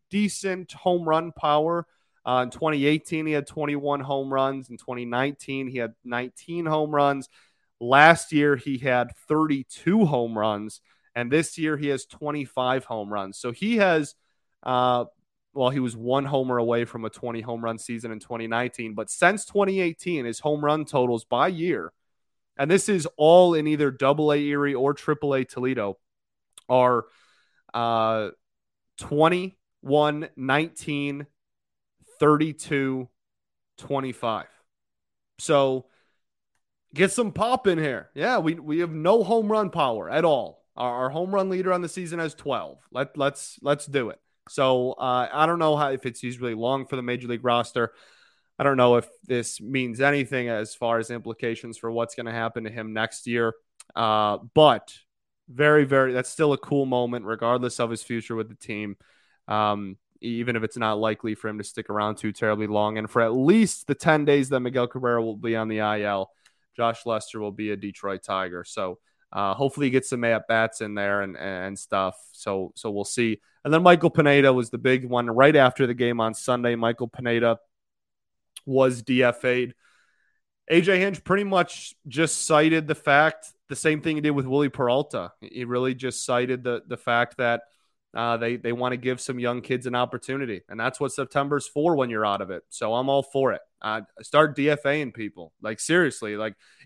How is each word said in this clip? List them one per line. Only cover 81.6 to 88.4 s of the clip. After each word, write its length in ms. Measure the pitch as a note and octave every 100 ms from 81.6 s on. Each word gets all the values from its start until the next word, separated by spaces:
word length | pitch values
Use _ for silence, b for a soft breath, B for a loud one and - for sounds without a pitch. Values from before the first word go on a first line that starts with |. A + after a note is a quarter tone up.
| F3 - - - D3+
just 380 | B2+ D#3+ - -
cited 420 | D3+ D#3+ D#3+ D#3
the 80 | D3
fact, 520 | - C#3+ D#3 - - - -
the 80 | C3+
same 260 | D#3+ D3+
thing 140 | D#3+ D3+
he 60 |
did 100 | D3+
with 140 | C#3+ C3
Willie 240 | C#3 D3
Peralta. 640 | C3+ B2 B2+ D3 A2+ F2 -
He 240 | G#2+ - A#2+
really 300 | B2 C3 C3
just 280 | B2+ -
cited 400 | - B2 B2+ B2+
the, 200 | B2 A#2+ -
the 100 | A#2+
fact 400 | - A#2+ A#2+ -
that, 240 | A#2+ A#2 - _ _ _ _
uh, 240 | A2+ A#2
they, 180 | A#2